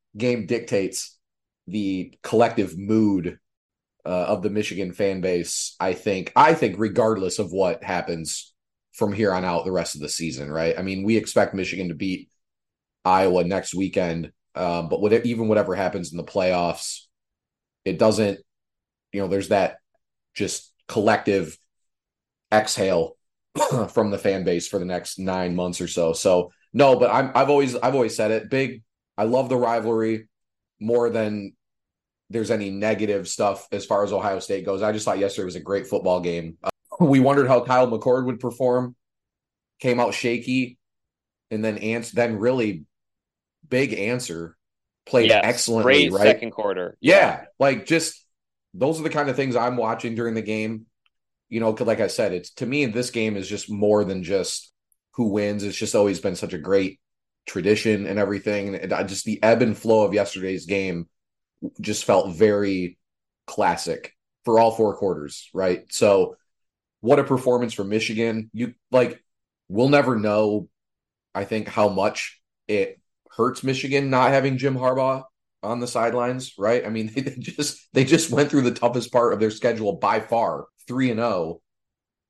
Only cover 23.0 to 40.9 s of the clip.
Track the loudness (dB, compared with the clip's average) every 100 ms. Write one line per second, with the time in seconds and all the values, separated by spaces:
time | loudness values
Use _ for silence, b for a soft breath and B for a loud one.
23 | -2 -6 _ _ _ -2 -2 0 -2 0
24 | 0 0 -2 0 0 -2 -2 -6 -4 -6
25 | -8 -8 -4 -2 -2 -2 -4 -4 -4 0
26 | 0 2 2 2 2 b b 4 6 6
27 | 4 2 2 2 4 4 2 0 0 2
28 | 0 0 0 -2 -2 -2 -2 -6 -18 _
29 | _ -4 0 0 0 0 0 0 0 0
30 | 0 -2 -6 _ _ _ _ _ 0 2
31 | 2 0 -2 -4 -8 -16 _ _ _ _
32 | _ _ _ -6 -2 -2 -2 -2 -2 0
33 | 0 -2 -4 -2 0 -2 -6 -10 -2 0
34 | 0 0 -2 -4 -4 -4 -4 -2 -2 -2
35 | -2 -2 -2 -2 -8 -8 -4 -4 -2 -2
36 | 0 0 0 -4 -8 -8 -10 -10 _ 0
37 | 4 6 6 4 4 4 4 4 4 2
38 | 0 0 0 -4 -8 -2 0 2 -2 -8
39 | _ _ _ _ _ _ _ _ 0 2
40 | 0 0 -2 -2 -2 -2 -2 -8 _